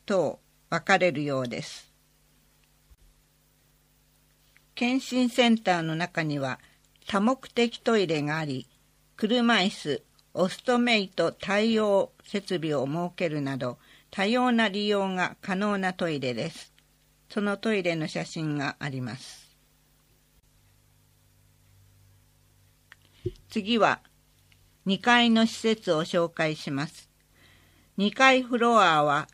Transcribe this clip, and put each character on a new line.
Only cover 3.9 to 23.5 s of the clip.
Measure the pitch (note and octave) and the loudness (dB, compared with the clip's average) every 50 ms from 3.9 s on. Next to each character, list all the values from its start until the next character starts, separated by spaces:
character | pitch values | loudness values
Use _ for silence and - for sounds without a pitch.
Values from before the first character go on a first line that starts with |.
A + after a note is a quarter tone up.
| _ _ _ _ _ _ _ _ _ _ _ _ _ _ _ _ - | _ _ _ _ _ _ _ _ _ _ _ _ _ _ _ _ -6
健 | - B3 B3 B3+ C4+ | -4 -2 0 0 -2
診 | - - B3 B3+ B3 A#3+ | -2 -2 0 0 0 2
セ | - C4 A#3+ A#3 | 2 4 4 4
ン | A3+ | 4
タ | A3 - F#3 F3+ E3+ | 4 2 2 0 0
ー | |
の | D#3+ D#3+ D#3+ | 0 -2 -2
中 | D#3+ F3 F3 - E3+ | -2 -4 -4 -4 -4
に | D#3+ D3+ D3 | -2 -2 -2
は、 | C#3+ C3+ C3 B2 - - _ _ _ _ _ _ _ - | -2 -4 -4 -6 -8 -12 _ _ _ _ _ _ _ -8
多 | - G#3+ G3 | -4 -2 0
目 | G#3 A#3+ C4+ - - | 2 2 0 0 -4
的 | - - A#3+ A#3 A#3 - - | -6 -2 0 0 0 -2 -4
ト | - B3 A3+ | 0 2 2
イ | G#3+ F#3 | 2 2
レ | D#3 D#3+ D3 | 2 0 -2
が | D3 D3 D3+ | -2 -2 -4
あ | D#3+ D#3 | -4 -4
り、 | C#3+ C3 C3 - _ _ _ _ _ _ _ _ _ _ | -4 -6 -8 -10 _ _ _ _ _ _ _ _ _ _
車 | - A3 G3 B3 B3 A#3 A#3+ A3+ | -4 -2 0 2 2 4 4 4
椅 | G3 F3+ G#3 | 4 2 0
子、 | - - - D3+ C3 - - _ _ _ _ _ - | -2 -4 -6 -4 -4 -6 -8 _ _ _ _ _ -2
オ | D#3 F#3 | -2 -2
ス | F3+ - - - | -2 -2 -4 -2
ト | B3+ B3 | 0 2
メ | A#3+ A#3+ A#3+ A3+ G#3 | 2 2 2 2 0
イ | F#3+ F#3 | 0 -2
ト | - - E3 D#3 | -2 -2 -2 -2
対 | - - - G3+ G3 G#3 A3 A3+ A3+ G#3+ | -2 -4 -4 -2 0 2 2 2 2 2
応 | G#3+ G#3 G3 G3 - - _ _ - | 2 2 2 2 2 0 _ _ -12
設 | - - G3+ G3 - F#3 | -8 -8 -6 -4 -4 -4
備 | D#3+ D#3 D3+ D3 | -4 -2 -2 -2
を | C3 B2+ | -2 -2
設 | C#3 D3+ E3+ F3 F3 F3 | -2 -2 -4 -4 -6 -4
け | - F#3 D#3+ | -4 -4 -4
る | D3+ D3 | -4 -4
な | C#3 C3+ C3+ | -4 -4 -6
ど、 | B2 C3 B2 A#2+ - _ - - - _ _ | -6 -6 -8 -8 -10 _ -20 -20 -20 _ _
多 | - - F#3+ | -6 -4 -2
様 | G#3+ A#3+ B3+ B3 B3+ | 0 0 2 2 2
な | A#3 A3+ A3 G3+ | 2 2 2 0
利 | F#3 G#3 G#3 | 0 -2 -2
用 | G#3 G#3 G3+ F#3+ F#3+ | 0 0 0 0 -2
が | F#3 F3+ F3 - - - | -2 -2 -4 -4 -6 -8
可 | - G3+ F#3 | -8 -6 -4
能 | F#3+ G#3 G#3 G3+ G3 | -2 -2 -2 -2 -2
な | F#3+ F#3 F3+ | -2 -4 -4
ト | - F#3 | -4 -4
イ | E3 D3+ C#3 | -4 -4 -4
レ | C3 B2+ B2 | -4 -4 -4
で | A2 - E3 | -4 -6 -6
す。 | - - - - _ _ _ _ _ _ _ _ _ _ _ - | -8 -12 -18 -20 _ _ _ _ _ _ _ _ _ _ _ -10
そ | - G#3+ | -6 -4
の | G3+ G3+ G3+ | -2 -2 -2
ト | G3 - A3+ G#3+ | -2 -2 -2 -2
イ | G3 | 0
レ | F3 F3 E3 | 0 -2 -2
の | D#3+ D#3 | -2 -4
写 | F3 - E3+ D#3+ | -4 -6 -6 -8
真 | - - E3+ D#3 D3+ D3 D3 | -8 -6 -6 -4 -4 -4 -4
が | C#3 C#3 - | -4 -6 -6
あ | - C#3+ | -8 -8
り | C#3+ C3 C3 | -8 -6 -6
ま | B2+ A#2 A2 | -8 -8 -10
す。 | - - - - - - _ _ _ _ _ _ _ _ _ _ _ _ _ _ _ _ _ _ _ _ _ _ _ _ _ _ _ _ _ _ _ _ _ _ _ _ _ _ _ _ _ _ _ _ _ _ _ _ _ _ _ _ _ _ _ _ _ _ _ _ _ _ _ _ _ _ _ _ - - _ _ _ _ _ - - - - - | -12 -14 -18 -20 -20 -20 _ _ _ _ _ _ _ _ _ _ _ _ _ _ _ _ _ _ _ _ _ _ _ _ _ _ _ _ _ _ _ _ _ _ _ _ _ _ _ _ _ _ _ _ _ _ _ _ _ _ _ _ _ _ _ _ _ _ _ _ _ _ _ _ _ _ _ _ -20 -20 _ _ _ _ _ -10 -10 -10 -10 -12
次 | - | -8